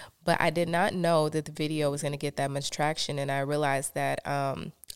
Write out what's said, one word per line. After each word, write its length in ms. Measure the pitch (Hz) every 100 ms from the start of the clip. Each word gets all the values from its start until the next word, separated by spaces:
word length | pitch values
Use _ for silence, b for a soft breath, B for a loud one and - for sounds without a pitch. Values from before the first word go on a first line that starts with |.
| B _
But 180 | - 165
I 100 | 170
did 180 | 160 170
not 260 | 170 202
know 340 | 185 170 165 151
that 160 | 156
the 60 | 151
video 400 | 151 151 156 147
was 120 | 143
gonna 120 | 143 143
get 200 | 147 143
that 160 | 139
much 180 | 139 135
traction. 480 | - 151 160 - 143
And 140 | 139
I 80 | 139
realized 540 | 139 147 143 135 139
that, 300 | 147 139 139 -
um, 420 | 143 139 135 - - -